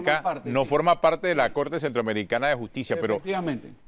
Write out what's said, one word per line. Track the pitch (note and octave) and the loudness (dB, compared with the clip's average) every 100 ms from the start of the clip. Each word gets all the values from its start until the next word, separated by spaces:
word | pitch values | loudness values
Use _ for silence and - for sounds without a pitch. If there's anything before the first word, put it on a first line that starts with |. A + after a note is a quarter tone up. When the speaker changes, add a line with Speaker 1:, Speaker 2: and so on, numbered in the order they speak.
Speaker 1:
Rica | A#2+ D#3 | 2 0
Speaker 2:
parte, | F3 D3 A#2+ | 0 -4 -2
Speaker 1:
no | B2+ | 0
Speaker 2:
sí. | C3 | 2
Speaker 1:
forma | D3 E3 F3 | 2 4 4
parte | E3 D#3+ F3+ | 4 2 0
de | |
la | D#3 A#2+ | 2 2
Speaker 2:
Sí. | |
Speaker 1:
Corte | C#3+ C#3+ D#3+ | 0 -2 -2
Centroamericana | D3 A#2+ A2 G#2+ F#2+ A#2 C#3 | -2 -2 0 -2 0 0 0
de | |
Justicia, | C3 A2+ C3+ B2+ A2 | 0 -4 -8 -4 -2
pero | G#2+ | 0
Speaker 2:
Efectivamente. | G#2 F#3 F#3+ E3+ A#2+ C#2 - | 0 -2 -4 -2 -4 -8 -20